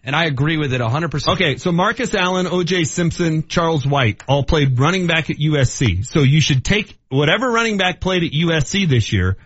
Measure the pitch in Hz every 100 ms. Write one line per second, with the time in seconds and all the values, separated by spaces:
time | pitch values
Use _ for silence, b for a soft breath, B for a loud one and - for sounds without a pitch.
0 | 127 147 165 127 147 160 147 127 117 131
1 | 170 147 143 180 175 131 180 170 196 226
2 | 247 202 180 185 180 180 175 185 156 -
3 | 170 - 170 156 156 - 165 160 135 139
4 | 120 104 - 139 135 160 143 123 143 185
5 | 175 165 156 147 151 151 127 - 123 90
6 | 107 170 135 151 139 143 - 202 - -
7 | _ 135 147 202 254 226 226 208 185 180
8 | 185 185 170 143 170 160 - 196 190 127
9 | 107 101 92 95